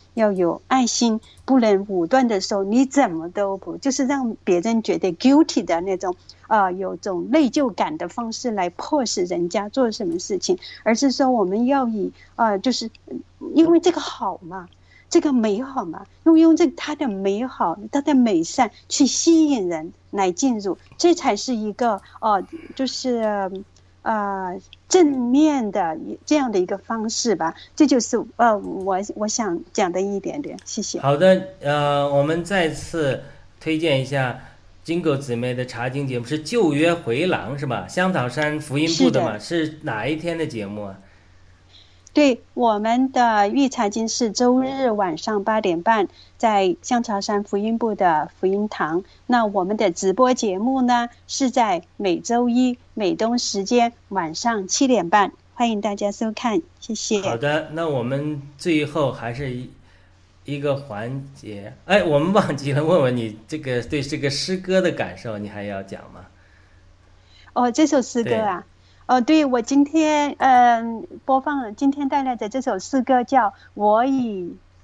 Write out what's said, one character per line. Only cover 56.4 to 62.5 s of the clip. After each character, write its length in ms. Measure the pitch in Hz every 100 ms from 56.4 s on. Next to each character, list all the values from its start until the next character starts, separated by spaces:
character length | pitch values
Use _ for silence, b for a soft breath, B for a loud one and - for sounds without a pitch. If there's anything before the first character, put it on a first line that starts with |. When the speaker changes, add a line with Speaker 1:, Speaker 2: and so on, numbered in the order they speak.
| 247 196 - _
Speaker 1:
谢 140 | -
谢。 260 | 214 - 208
Speaker 2:
好 160 | 190 -
的， 320 | 143 156 151
那 120 | 156 165
我 160 | 139
们 380 | 120 139 151 147 - -
最 300 | 180 156 147
后 260 | 160 135
还 220 | - 117
是 180 | 120 139
一， 160 | 123 131 - b b b b b _ -
一 120 | 143
个 160 | 143
环 480 | 135 - 104 117 135 135
节， 400 | - 107 101 101 -
哎， 180 | - 196
我 160 | 175 143
们 140 | 170
忘 240 | 202 170